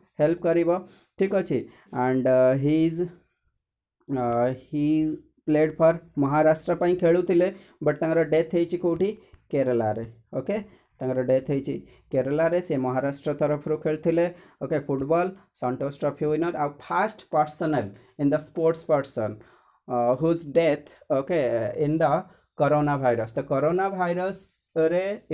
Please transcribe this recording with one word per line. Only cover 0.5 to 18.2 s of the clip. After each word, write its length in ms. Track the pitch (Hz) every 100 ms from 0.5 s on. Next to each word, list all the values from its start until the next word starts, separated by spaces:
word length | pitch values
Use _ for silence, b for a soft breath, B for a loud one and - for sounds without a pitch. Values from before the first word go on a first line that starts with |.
| 170 170 180 196 B B -
ଠିକ୍ 160 | 196 196
ଅଛି। 240 | 185 131 - B B
And, 340 | 127 127 131 127
uh, 280 | 127 127 135
he 300 | 139 156 165
is, 160 | 165 175 - _ _ _ _ _ _ _ _ -
uh, 460 | 135 120 120 123
he 320 | 131 - 151 147 156 156 156 - _ -
played 300 | 151 156 156
for 180 | 160 165 - -
ମହାରାଷ୍ଟ୍ର 600 | 139 151 156 156 - 170
ପାଇଁ 160 | 175 180
ଖେଳୁଥିଲେ, 440 | 170 175 180 175 185 - B B
ବଟ୍ 160 | 147 147
ତାଙ୍କର 300 | 160 165 156
ଡେଥ୍ 260 | 156 165 175
ହେଇଛି 220 | 170 175
କେଉଁଠି? 300 | 175 165 196 220 b b _
କେରଳାରେ। 540 | 143 131 120 110 107 113 - _ 135
ଓକେ, 180 | 139 208 202 b b -
ତାଙ୍କର 220 | 131 131 127
ଡେଥ୍ 200 | 131 135
ହେଇଛି 240 | 139 139 139 - B B
କେରଳାରେ, 480 | 135 127 147 165 175 175
ସେ 80 | 143
ମହାରାଷ୍ଟ୍ର 540 | 127 127 139 139 - 143
ତରଫରୁ 340 | 147 147 151 156
ଖେଳୁଥିଲେ। 420 | 156 156 170 165 170 170 B B
ଓକେ, 140 | 135 151 143
ଫୁଟବଲ, 400 | 139 139 165 185 190 B -
ସନ୍ତୋଷ 320 | 127 127 139 139
ଟ୍ରଫି 240 | 147 139 151
ୱିନର, 220 | 151 170 -
ଆଉ 140 | 147 143 -
ଫାଷ୍ଟ 340 | 175 214 - -
ପର୍ସନାଲ 520 | 156 151 - 160 143 101 - B B